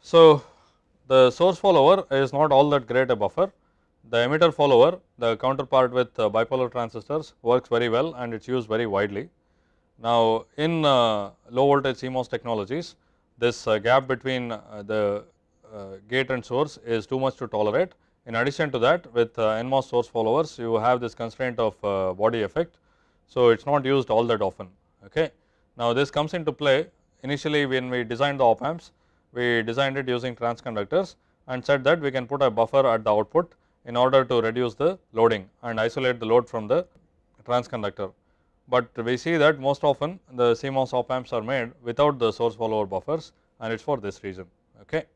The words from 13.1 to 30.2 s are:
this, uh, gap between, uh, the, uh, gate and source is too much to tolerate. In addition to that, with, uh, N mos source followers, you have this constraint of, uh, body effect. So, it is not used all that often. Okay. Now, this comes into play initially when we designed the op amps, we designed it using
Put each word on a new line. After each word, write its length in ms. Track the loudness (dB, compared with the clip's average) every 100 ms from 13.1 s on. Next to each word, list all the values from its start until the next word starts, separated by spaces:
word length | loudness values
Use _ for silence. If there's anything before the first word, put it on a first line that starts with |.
| _ _ _
this, 280 | -2 -2 -2
uh, 120 | 0
gap 280 | 2 0 0
between, 460 | -6 -4 -6 -6
uh, 320 | -12 -14 -18 -6
the, 380 | -2 -2 -4 -10 _ _ _ _
uh, 240 | -18 -16 -18 _
gate 220 | -4 -2
and 140 | -6
source 340 | -4 -4 -4 -6
is 220 | -6 -6 -4
too 120 | -4
much 180 | -4 -6
to 120 | -8
tolerate. 440 | -4 -2 -2 -4 _ _ _ -8
In 100 | -4
addition 340 | -4 -2 -4
to 80 | 0
that, 320 | 0 0 -2
with, 240 | -2 -2 0
uh, 100 | -2
N 180 | -2 -2
mos 200 | -2 -2
source 180 | -4 -4
followers, 520 | -4 0 0 -2 -6
you 160 | -4
have 260 | -2 0 0
this 140 | -2
constraint 440 | -10 -12 -6 -8 -2
of, 160 | -4 -4
uh, 280 | -4 -2 -2
body 300 | 2 2 0
effect. 340 | -4 -4 -6 _ _ _ _ _ _
So, 220 | 2 4
it 120 | 4
is 60 | 2
not 180 | 0
used 260 | 2 0 2
all 140 | 0
that 180 | 2 0
often. 260 | -2 -6 -18 _ _ _ -10
Okay. 240 | -4 -4 _ _ _ _ -4
Now, 160 | 0
this 180 | 0 0
comes 240 | -2 -4
into 180 | -4 -6
play 340 | -2 2 2 0 _ _ _
initially 440 | -8 -6 -2 -2 0
when 220 | -2 -2
we 140 | -6
designed 380 | -6 -2 -2 2
the 40 |
op 180 | 2 2
amps, 280 | -2 -8 -14 _ _ _ _
we 300 | -4 0 0
designed 340 | -2 -2 -4 -4
it 120 | -4
using 260 | -4